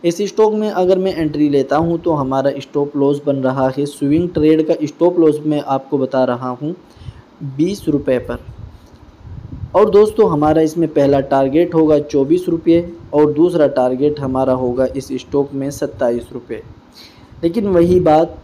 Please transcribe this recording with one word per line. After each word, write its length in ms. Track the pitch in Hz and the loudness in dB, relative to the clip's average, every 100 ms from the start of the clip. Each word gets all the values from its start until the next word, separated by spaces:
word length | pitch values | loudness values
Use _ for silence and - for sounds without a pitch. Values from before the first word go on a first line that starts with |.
इस 180 | 170 170 | -2 -2
stock 300 | 202 - 214 | -4 2 2
में 160 | 214 214 | 2 -2
अगर 280 | 180 180 190 | 0 2 2
मैं 180 | 190 165 | 0 -2
entry 340 | 156 147 147 | -4 0 2
लेता 280 | 143 135 147 | 2 0 0
हूँ 200 | 170 165 | 0 -2
तो 140 | 170 | -2
हमारा 380 | 151 131 135 135 - | -2 0 0 0 -2
stop 360 | - 147 143 147 | -6 -4 -4 0
loss 240 | 139 147 147 | 0 0 -2
बन 100 | 139 | -2
रहा 300 | 131 131 131 | -2 0 -2
है, 160 | 131 143 | -2 -6
Swing 440 | - 139 156 175 | -4 0 0 0
trade 360 | 170 151 156 156 | 0 2 2 2
का 80 | 165 | -2
stop 360 | 147 - 175 180 | -4 0 0 4
loss 200 | 160 147 | 2 2
मैं 200 | 151 147 | -2 -4
आपको 360 | - 135 135 143 | -2 -4 -2 -4
बता 260 | 131 131 127 | -2 0 0
रहा 240 | 123 127 | -2 -6
हूँ, 240 | 123 147 185 - - - - - - | -8 -8 -10 -16 -20 -20 -20 -20 -14
बीस 440 | 143 135 170 202 - | -14 -2 -2 -2 -4
रुपये 300 | 147 - 127 | -2 0 -2
पर। 240 | - 120 - - - - - - - _ - - - - - 175 | -4 -12 -12 -18 -20 -20 -20 -20 -20 _ -18 -18 -16 -14 -4 0
और 140 | 208 | 4
दोस्तों, 400 | 196 214 208 202 | 4 4 4 2
हमारा 300 | 151 151 156 | 4 2 2
इसमें 260 | 160 165 160 | 2 0 -2
पहला 300 | 156 139 143 | 2 2 2
target 520 | 139 139 135 147 170 160 | 2 0 2 2 2 2
होगा 240 | 156 151 | 4 2
चौबीस 460 | 147 143 139 180 180 | 2 -2 2 0 0
रुपये 440 | 165 165 170 175 - - | -2 2 2 0 -14 -4
और 200 | 147 151 | 2 2
दूसरा 340 | 147 175 165 143 | 4 2 2 0
target 500 | 135 127 131 147 147 | 2 0 0 -2 -2
हमारा 340 | 135 131 131 127 | -4 -2 0 0
होगा 300 | 127 123 131 | -2 -2 -2
इस 200 | 135 127 | -4 -8
stock 400 | 131 - 143 143 | -10 -4 -4 -2
में 160 | 139 135 | -6 -8
सत्ताईस 580 | 143 143 - 123 120 120 | -6 -8 -4 -2 -2 -8
रुपये। 280 | 120 - 110 - - _ - - - - - | -16 -14 -16 -16 -20 _ -20 -20 -20 -20 -6
लेकिन 240 | 170 175 202 | -4 -2 0
वही 320 | 180 170 180 | 2 4 4
बात 360 | 160 156 170 - | 4 4 2 -4